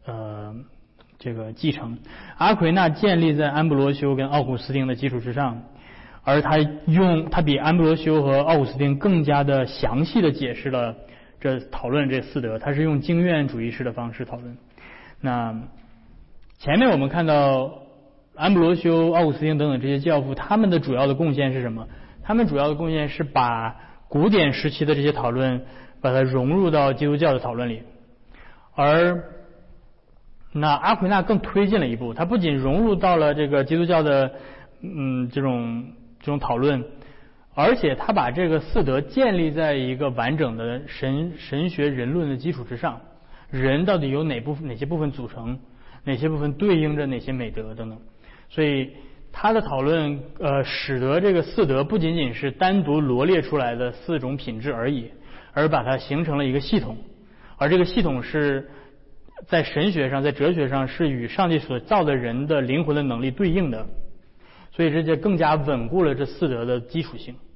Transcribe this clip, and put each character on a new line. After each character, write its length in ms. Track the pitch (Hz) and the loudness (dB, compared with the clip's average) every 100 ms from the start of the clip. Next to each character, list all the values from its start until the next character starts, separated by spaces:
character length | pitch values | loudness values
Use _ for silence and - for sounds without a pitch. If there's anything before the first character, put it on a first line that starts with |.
呃， 500 | - 113 110 107 104 110 - - _ _ - _ | -12 -10 -10 -12 -12 -14 -18 -20 _ _ -20 _
这 140 | 131 | -10
个 180 | 113 110 | -8 -10
继 180 | 113 156 | -4 -4
承。 260 | 131 117 120 - - - - | -4 -8 -12 -16 -20 -20 0
阿 180 | 175 | 2
奎 180 | 214 165 | 4 2
那 180 | 180 175 | 4 2
建 320 | 151 208 175 | 2 2 4
立 120 | 165 | 4
在 140 | 147 147 | 2 0
安 220 | 147 160 | 0 2
布 40 | |
罗 200 | 139 139 | 4 2
修 200 | 139 143 | 2 0
跟 140 | 131 135 | 0 0
奥 160 | 147 | 0
古 140 | 127 123 | 0 -4
斯 160 | - | -4
丁 120 | 139 131 | -2 -2
的 80 | |
基 140 | 123 139 | -2 -4
础 100 | 123 | -4
之 140 | 117 | -6
上， 300 | 123 135 117 - - - - - - | -4 -4 -4 -14 -20 -20 -20 -20 -8
而 180 | - 139 | 2 2
他 160 | 147 156 | 4 2
用， 720 | 147 - - 160 190 160 160 | 2 -2 2 4 6 4 2
他 100 | - | 0
比 160 | 151 135 | 2 2
安 220 | 151 175 | 2 4
布 40 | |
罗 140 | 160 160 | 4 4
修 260 | 156 156 | 2 2
和 180 | 139 135 | 4 2
奥 160 | 151 165 | 4 2
古 80 | 123 | 2
斯 100 | 127 | 0
丁 220 | 143 139 | 0 2
更 260 | 208 180 | 2 4
加 180 | 147 143 | 4 2
的 220 | 139 139 | 4 2
详 400 | 120 - 123 127 | 0 -2 -2 0
细 160 | 170 233 | 2 4
地 100 | 170 | 2
解 220 | 139 131 | 2 -4
释 180 | 113 139 | -4 -4
了 240 | 127 117 113 - - - - | -2 -2 -6 -18 -20 -20 -6
这， 180 | 143 127 | -2 -2
讨 300 | - - 120 | -4 -8 -2
论 220 | 143 135 | 0 2
这 100 | 131 | -2
四 220 | - 143 | -2 -4
德， 160 | 117 110 | -4 -4
他 160 | 143 | -2
是 80 | 143 | 0
用 180 | 160 147 | 2 0
经 220 | - 170 | 2 2
验 260 | 180 165 139 | 4 2 0
主 140 | 117 | -2
义 80 | 113 | -6
式 120 | 113 | -4
的 120 | 127 | -6
方 180 | 117 117 | -6 -8
式 140 | 113 131 | -8 -10
讨 100 | 123 | -10
论。 220 | 123 123 - - - - - - | -14 -18 -20 -20 -20 -20 -20 -8
那 360 | 135 123 113 110 135 - - - - - - - - - | -4 -2 -4 -6 -12 -18 -20 -20 -20 -20 -20 -20 -20 -8
前 200 | - 165 | 0 4
面 120 | 254 | 4
我 80 | 160 | 4
们 100 | 139 | 2
看 180 | 165 165 | 0 2
到 600 | 147 139 135 135 - - - - - _ - | 4 4 2 0 -8 -20 -20 -20 -20 _ -2
安 180 | 165 | 2
布 60 | 190 | 6
罗 140 | 165 | 6
修、 380 | 175 175 165 165 | 4 4 4 4
奥 120 | 170 | 4
古 80 | 160 | 4
斯 80 | 139 | 2
丁 180 | 156 156 | 0 2
等 100 | 151 | 2
等 120 | 131 | 2
这 80 | 131 | 0
些 100 | 139 | 0
教 240 | 143 147 | 2 2
父， 120 | 135 | 0
他 220 | 135 - 220 | -6 0 4
们 140 | 208 | 4
的 80 | 170 | 4
主 160 | 139 | 2
要 120 | 127 139 | 2 2
的 80 | |
贡 200 | 135 165 | 2 0
献 180 | 139 139 | 2 0
是 80 | 131 | 0
什 120 | 120 | -4
么？ 160 | 113 110 - - - | -6 -10 -16 -20 -16
他 100 | - | -2
们 140 | 220 214 | 2 2
主 100 | 143 | 2
要 120 | 147 | 0
的 60 | |
贡 160 | 147 165 | 0 -2
献 180 | 160 147 | 0 -2
是 140 | - | -4
把 520 | 147 135 123 117 113 - - - - | -2 2 2 0 -4 -8 -20 -20 -4
古 220 | 143 190 | 2 4
典 240 | 202 151 | 4 4
时 160 | 120 151 | 0 -4
期 160 | 139 151 | -2 0
的 80 | |
这 80 | 143 | 2
些 100 | 143 | 2
讨 180 | 147 120 | 0 -2
论， 360 | 123 131 127 - - - - | 0 0 -2 -6 -18 -20 -6
把 120 | 131 | 0
它 100 | 131 | 2
融 260 | 131 131 127 | 2 2 2
入 220 | 180 185 | 2 2
到 240 | 156 139 | 4 2
基 100 | 131 | 2
督 140 | 147 147 | 0 2
教 160 | 160 | 2
的 40 | 131 | 2
讨 140 | 123 | -2
论 160 | 117 120 | -4 -4
里。 140 | 110 - - - _ - - - - - | -6 -12 -20 -20 _ -20 -20 -20 -20 -12
而 500 | - 143 156 175 175 - - - - - - - - _ - - - - | 0 4 6 4 0 -6 -18 -20 -20 -20 -20 -20 -20 _ -20 -20 -20 -10
那 180 | 151 151 | -2 0
阿 240 | 139 165 | 2 0
奎 140 | 214 190 | 0 2
那 120 | 196 | 0
更 180 | 185 208 | 2 0
推 260 | - 196 202 | 0 0 2
进 140 | 208 | 2
了 60 | 135 | 0
一 100 | 113 | -4
步， 180 | 120 | -6
他 100 | 113 | -6
不 140 | 175 233 | -2 0
仅 180 | 170 139 | 0 0
融 260 | 131 160 | 0 2
入 120 | 226 | 2
到 220 | 190 190 170 | 2 2 4
了 180 | 151 | 2
这 120 | 147 147 | 2 2
个 180 | 143 | 0
基 120 | 135 165 | 2 0
督 80 | |
教 180 | 170 170 | 4 4
的， 300 | 151 139 131 - - - - - | 4 2 2 -4 -18 -20 -20 -16
嗯， 480 | 185 170 135 127 123 | -12 -6 -4 -2 -4
这 140 | 131 | -2
种， 500 | 139 123 117 117 127 - - - | -2 -2 -4 -6 -10 -16 -20 -12
这 60 | - | -6
种 120 | 143 | -4
讨 180 | - 120 | -2 0
论， 260 | 139 135 - - - - - - - | 0 0 -6 -14 -20 -20 -20 -20 -12
而 220 | - 156 233 | 0 2 2
且 180 | 156 | 0
他 180 | 131 - | -2 0
把 180 | 202 123 | 0 0
这 180 | 135 180 | 0 0
个 120 | 156 | 0
四 220 | 156 - | 0 0
德 180 | 143 131 | 2 0
建 340 | 143 262 262 185 | -2 2 2 2
立 140 | 160 | 0
在 240 | 147 156 | 0 0
一 220 | 139 127 127 | 0 -2 -2
个 120 | 143 | -2
完 280 | 123 117 151 | -2 -2 0
整 180 | 135 113 | -2 -4
的 320 | 117 123 147 | -6 -8 -10
神-， 460 | - 135 135 170 156 | -6 -4 -2 -4 -8
神 320 | - 139 175 | -8 -4 -4
学 200 | 175 147 | 0 -2
人 240 | 131 120 | 0 -2
论 180 | 165 156 | -2 -2
的 60 | 131 | -4
基 140 | 147 | -4
础 120 | 139 | -6
之 140 | 117 120 | -8 -6
上， 240 | 165 120 - - - - - | -6 -6 -18 -20 -20 -20 -10
人 340 | 135 131 139 | -2 0 2
到 140 | 185 185 | 2 0
底 100 | 139 | 0
由 160 | 135 | -2
哪 160 | 156 123 | -2 -4
部 140 | 127 | -6
分， 120 | 143 151 | -8 -8
哪 100 | 110 | -8
些 100 | 143 | -6
部 120 | 165 | -2
分 120 | 147 | -4
组 180 | 139 120 | -4 -12
成， 320 | - 113 131 - - - - | -10 -10 -10 -12 -20 -20 -12
哪 120 | - 131 | -6 -2
些 120 | 156 | -2
部 100 | 156 | -2
分 160 | 147 | -4
对 240 | 139 208 175 | 0 2 2
应 160 | 151 147 | 2 -2
着 100 | 139 | -4
哪 140 | 123 | -4
些 120 | 110 | -6
美 180 | 131 117 | -6 -6
德 240 | 123 110 | -8 -10
等 160 | 110 110 | -10 -12
等。 80 | 110 - - - - - | -12 -20 -20 -20 -20 -10
所 160 | - | -2
以 260 | 151 139 127 - - - - | 0 0 -4 -10 -20 -20 -16
他 220 | - 214 | -2 0
的 80 | 226 | 2
讨 200 | 160 135 | 0 -2
论， 400 | 139 165 151 143 139 - | 0 0 0 -4 -10 -6
呃， 240 | 151 139 | -2 0
使 340 | 135 - - 131 | -2 -4 -4 -2
得 220 | 131 156 | 0 2
这 120 | 202 | 2
个 100 | 180 | 2
四 220 | - - | 0 0
德 200 | 170 131 | 2 2
不 120 | 151 214 | 2 0
仅 200 | 160 170 | 0 0
仅 180 | 135 | -2
是 160 | - 139 | -2 -6
单 320 | 127 185 196 | 0 2 2
独 180 | 147 151 | 2 2
罗 240 | 143 123 | 2 2
列 180 | 151 185 | 4 2
出 160 | - 147 | 2 0
来 180 | 120 120 | 0 -2
的 160 | 123 | -4
四 260 | 120 - 160 | -6 -6 -4
种 180 | 127 139 | -4 -6
品 220 | - 110 | -8 -8
质 140 | 131 | -6
而 180 | 117 123 | -2 -2
已， 220 | 139 117 - - - - | -2 -6 -14 -20 -20 -8
而 160 | - 156 | 0 2
把 160 | 151 | 2
它 140 | 120 135 | 0 -2
形 260 | - 143 | -2 -2
成 120 | 160 143 | 0 0
了 80 | |
一 60 | 139 | 0
个 80 | 135 | -2
系 220 | 135 214 | 0 -2
统， 160 | - - - - - - - - | -2 -10 -14 -20 -20 -20 -20 -4
而 100 | 151 | 2
这 100 | 180 | 4
个 60 | |
系 180 | 175 240 | 4 2
统 220 | 165 131 | 0 -2
是 440 | 113 156 147 135 135 - - - - - - - - | -2 0 0 0 -6 -20 -20 -20 -20 -20 -20 -20 -2
在 160 | 226 | 0
神 300 | 196 147 190 | 0 0 0
学 180 | 170 131 | 0 0
上、 140 | 139 | 0
在 80 | 143 | -2
哲 200 | 139 143 | 0 0
学 160 | 170 139 | 2 0
上 200 | 139 131 | 0 -2
是 200 | - 165 | 0 -2
与 200 | 131 117 | 0 -4
上 200 | - 185 | 0 2
帝 120 | 160 | 2
所 180 | - 123 | -2 -6
造 240 | - 214 | 0 2
的 140 | 156 135 | 2 0
人 320 | 120 120 147 | 0 -4 0
的 120 | 151 | 0
灵 220 | 127 139 | 0 0
魂 140 | 151 147 | 0 0
的 80 | |
能 180 | 143 117 | 0 -2
力 80 | 135 | -4
对 200 | 131 196 | 0 0
应 200 | 175 165 | 2 0
的， 160 | 113 110 - - - - - - - - | -4 -4 -4 -6 -8 -18 -20 -20 -20 -18
所 120 | - | -2
以 60 | 165 | 0
这 140 | 151 | 2
就 100 | 156 | 0
更 220 | 156 214 180 | 0 0 2
加 180 | 156 | 2
稳 320 | 156 143 131 117 | 2 0 -2 0
固 160 | 180 | 2
了 140 | 165 131 | 2 0
这 100 | 135 | -4
四 220 | - 143 | -2 -2
德 160 | 120 | -2
的 160 | 117 123 | -2 -4
基 220 | 117 165 | -4 -6
础 140 | 156 113 | -6 -10
性。 200 | - 123 - | -14 -16 -20